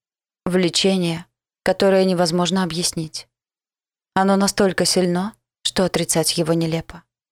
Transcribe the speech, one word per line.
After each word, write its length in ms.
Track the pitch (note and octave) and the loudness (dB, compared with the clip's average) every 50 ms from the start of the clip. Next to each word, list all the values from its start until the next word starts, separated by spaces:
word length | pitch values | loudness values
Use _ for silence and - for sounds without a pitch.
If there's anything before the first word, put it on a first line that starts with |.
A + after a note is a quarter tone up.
| _ _ _ _ _ _ _ _ _ | _ _ _ _ _ _ _ _ _
влечение, 800 | F3+ F3 F#3 F3+ E3+ E3 - - G3 F#3+ F#3+ F3 E3+ E3 E3 F3 - _ _ _ _ _ _ _ | -2 0 0 0 0 0 0 2 2 2 2 0 -2 -2 -4 -8 -14 _ _ _ _ _ _ _
которое 420 | - F#3 - G3+ G3 G3 F#3+ F#3+ | -2 0 2 2 4 4 4 4
невозможно 580 | F#3+ F#3 E3+ F3+ E3+ E3 F3+ F3 E3+ F#3 F#3+ F#3+ | 2 2 2 0 0 0 0 0 0 0 0 -2
объяснить. 640 | E3 D#3+ E3+ F3 - - E3+ D#3+ D#3 - - - _ _ _ _ _ _ _ _ _ _ _ _ _ _ _ _ _ _ | -2 -4 -4 -6 -4 -6 -6 -8 -8 -10 -14 -16 _ _ _ _ _ _ _ _ _ _ _ _ _ _ _ _ _ _
Оно 200 | F#3+ F#3+ G3 G3 G3 | 0 2 2 2 2
настолько 480 | G3 G3 - - G#3 F#3+ F3 - F3+ | 2 0 0 2 0 2 2 0 0
сильно, 480 | E3+ - F#3+ F#3 F3 F3 F3 F#3+ G#3+ - _ _ _ _ _ - | 0 0 0 0 0 0 -2 -4 -6 -8 _ _ _ _ _ -10
что 220 | - - - F#3+ | -6 -2 -2 -2
отрицать 520 | F3 - - E3+ - - E3+ D#3 - - F3 | 0 0 -2 -2 -2 -2 -2 -2 0 -2 -2
его 160 | E3 D#3 E3+ | -2 0 0
нелепо. 500 | E3 E3 D#3+ D#3+ E3 E3 - - E3+ - _ _ _ _ _ | 0 0 -2 -4 -4 -6 -10 -16 -20 -20 _ _ _ _ _